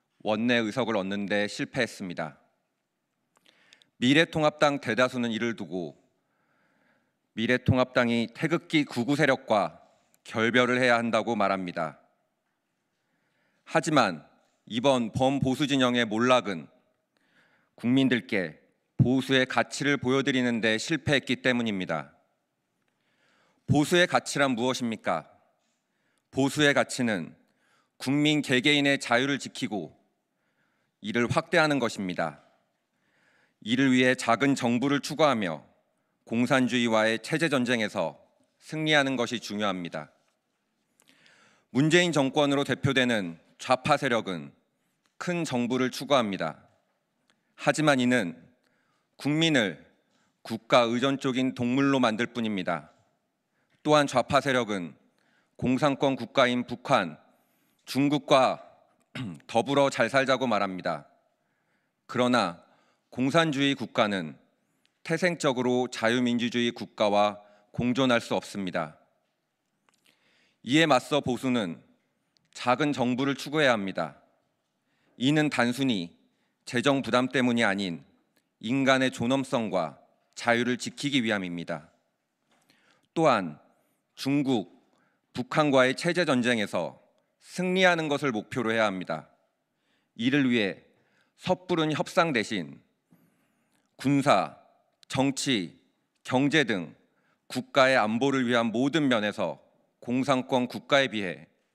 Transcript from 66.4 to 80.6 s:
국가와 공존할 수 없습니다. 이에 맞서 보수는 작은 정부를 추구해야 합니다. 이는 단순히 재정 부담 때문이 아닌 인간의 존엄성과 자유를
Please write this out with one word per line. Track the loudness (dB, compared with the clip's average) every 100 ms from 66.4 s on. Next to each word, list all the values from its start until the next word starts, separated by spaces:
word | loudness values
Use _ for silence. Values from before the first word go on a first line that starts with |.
| -2 -2 -2
국가와 | -4 -12 -2 2 4 2 0 -14 _ _
공존할 | -4 -2 0 2 2
수 | 0 -4
없습니다. | -4 -8 -6 -6 -6 -10 _ _ _ _ _ _ _ _ _ _ _ _ _ _ _ _
이에 | 0 2 6
맞서 | 4 2 -2
보수는 | -2 -4 0 0 -2 -6 _ _ _ _ _ _ _
작은 | -6 -2 0 0
정부를 | 0 -2 0 -2 -4
추구해야 | -4 0 2
합니다. | 2 -2 -6 -8 -10 _ _ _ _ _ _ _ _ _ -4
이는 | 0 2 0
단순히 | 0 -2 0 -2 -2 -6 -14 _ _ _ _ -6
재정 | -2 0 0
부담 | 0 0 0
때문이 | 0 0 2
아닌 | 0 0 -4 -8 -14 _ _ _ _ _
인간의 | -6 -2 2 2 0
존엄성과 | -2 -2 -2 -2 -4 -2 -4 -4 -10 _ _ _
자유를 | -6 0 2